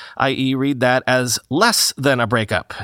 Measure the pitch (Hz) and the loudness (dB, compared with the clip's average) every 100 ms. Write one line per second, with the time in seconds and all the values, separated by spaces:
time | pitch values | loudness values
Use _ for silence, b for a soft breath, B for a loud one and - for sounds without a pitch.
0 | B B 135 135 131 131 139 135 123 127 | B B -2 0 -2 0 0 0 2 2
1 | - 127 123 110 - 143 226 - - - | 2 0 0 -4 -4 0 2 2 -2 0
2 | 139 127 113 120 107 104 - - | 0 2 2 0 0 -4 -4 -14